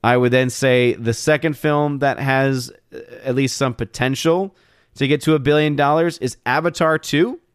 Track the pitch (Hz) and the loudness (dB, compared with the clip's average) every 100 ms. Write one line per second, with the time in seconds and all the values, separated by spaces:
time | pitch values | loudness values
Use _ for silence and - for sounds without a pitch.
0 | 117 123 123 127 127 - 135 127 123 101 | 2 2 4 2 0 0 2 4 2 0
1 | 117 113 - 151 160 143 156 147 147 143 | -4 -2 0 0 0 -2 0 0 0 0
2 | 139 123 139 135 135 131 120 - _ - | -2 -2 -2 0 0 -2 -6 -16 _ -20
3 | - - 135 127 131 - 135 117 113 - | -18 -12 -4 -2 -2 -2 -4 -4 -10 -4
4 | 127 135 165 175 196 _ _ _ _ - | -4 0 0 0 -2 _ _ _ _ -6
5 | 139 147 156 156 135 151 151 147 143 151 | -2 0 2 2 2 2 2 0 2 2
6 | 170 165 127 - - 135 170 165 160 156 | 0 -2 -8 -6 -4 -2 -2 0 0 0
7 | - 143 214 330 _ | -2 0 0 -2 _